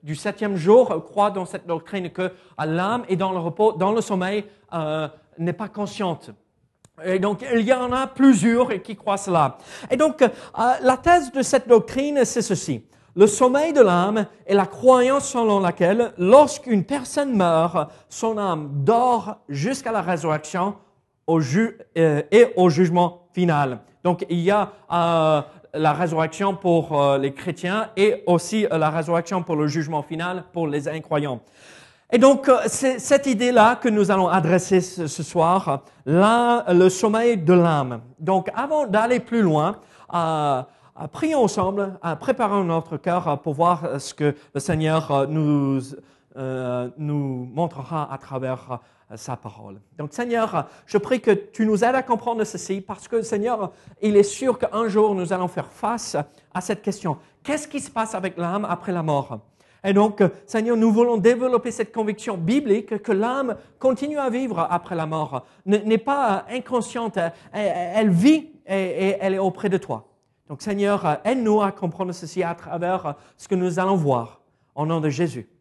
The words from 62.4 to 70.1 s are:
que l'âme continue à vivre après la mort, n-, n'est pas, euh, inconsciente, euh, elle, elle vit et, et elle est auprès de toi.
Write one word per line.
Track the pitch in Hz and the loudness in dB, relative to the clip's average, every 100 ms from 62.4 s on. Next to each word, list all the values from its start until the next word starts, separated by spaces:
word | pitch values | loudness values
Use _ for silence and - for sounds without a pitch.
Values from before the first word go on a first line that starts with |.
| 165 262 285 202 - 214 | 0 0 2 0 0 -8
que | 208 | -2
l'âme | 196 220 262 262 208 - _ | -2 0 -2 -4 -6 -12 _
continue | 262 262 285 302 | -2 0 -4 -4
à | 269 | -4
vivre | 240 262 180 165 | -2 -4 -4 -2
après | 175 - | -4 -4
la | 170 160 | -8 -6
mort, | 160 151 135 - _ 185 | -6 -6 -8 -12 _ -2
n-, | 208 208 | 0 2
n'est | 226 | 0
pas, | 226 285 254 196 - | 0 -2 0 -2 -4
euh, | 247 | -10
inconsciente, | 247 254 - 247 233 - | -4 -4 -4 -6 -6 -4
euh, | 170 - - | -4 -6 -14
elle, | 202 208 170 175 | -6 -4 -4 -4
elle | 202 220 | 0 2
vit | 170 240 311 311 - - | 4 6 4 0 -20 -6
et, | 196 | -4
et | 190 156 190 190 | -4 -2 -2 0
elle | 190 | -2
est | 190 | 0
auprès | 190 180 208 | -2 -2 -2
de | 180 | -2
toi. | - 117 - | -4 -10 -10